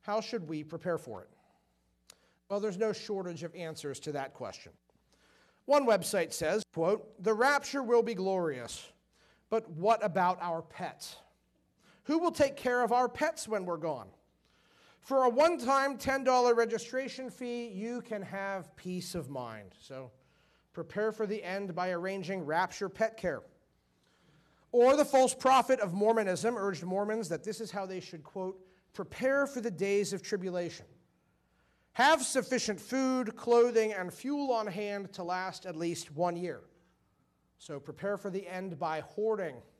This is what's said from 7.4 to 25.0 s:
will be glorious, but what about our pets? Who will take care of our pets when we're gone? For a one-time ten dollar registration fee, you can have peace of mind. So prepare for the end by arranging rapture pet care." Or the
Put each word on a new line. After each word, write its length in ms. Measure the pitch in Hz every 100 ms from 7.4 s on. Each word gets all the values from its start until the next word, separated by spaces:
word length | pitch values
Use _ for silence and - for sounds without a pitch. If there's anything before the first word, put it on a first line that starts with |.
| 262 285 277 277
will 220 | 233 233
be 100 | 233
glorious, 760 | 190 190 190 165 127 117 - - _ _ _ _ _ _
but 180 | 220 226
what 340 | 160 196 220 202
about 320 | 170 180 180
our 220 | 175 165
pets? 540 | 165 - 170 - - - _ _ _ _ _ _ _ _
Who 160 | - 320
will 120 | 339
take 240 | 330 277 277
care 280 | 254 247
of 80 | 233
our 180 | 247 247
pets 380 | 240 302 320 -
when 180 | 214 180
we're 120 | 165
gone? 320 | 160 131 95 _ _ _ _ _ _ _ _ _
For 240 | - 269
a 60 | 254
one-time 680 | 233 320 339 240 269 277 262
ten 260 | 269 269
dollar 300 | 262 254 247
registration 760 | 233 226 220 - 254 269 - 254
fee, 340 | - 247 240 233
you 320 | 190 226 247
can 200 | - 214
have 540 | 185 196 196 196 156 -
peace 400 | 185 180 180 180
of 160 | 131
mind. 420 | 135 120 110 98 -
So 300 | - 135 127 _ _ _ _ _ _
prepare 400 | - 156 202 220
for 140 | 220 214
the 180 | 180
end 300 | 175 190 202
by 160 | 175 180
arranging 560 | 175 185 196 170 190 147
rapture 420 | 160 180 - 196
pet 300 | 196 220 220
care." 240 | 185 131 - _ _ _ _ _ _ _ _ _ _ _ _
Or 240 | 247 247
the 80 | 294